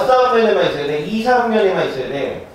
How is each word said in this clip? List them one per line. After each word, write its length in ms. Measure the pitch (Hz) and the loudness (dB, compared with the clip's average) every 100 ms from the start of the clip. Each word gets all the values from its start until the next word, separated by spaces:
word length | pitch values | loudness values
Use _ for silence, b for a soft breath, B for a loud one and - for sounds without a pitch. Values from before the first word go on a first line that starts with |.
| - | 4
사각면에만 640 | 254 254 233 220 185 160 | 4 4 4 2 2 0
있어야 160 | - 143 | -2 -4
돼? 140 | 151 | -4
이, 220 | 165 220 | -4 -2
삼면에만 680 | 247 247 240 220 196 170 151 | 0 2 2 0 0 0 -4
있어야 200 | 131 127 | -4 -6
돼. 380 | 139 110 104 - | -6 -6 -8 -14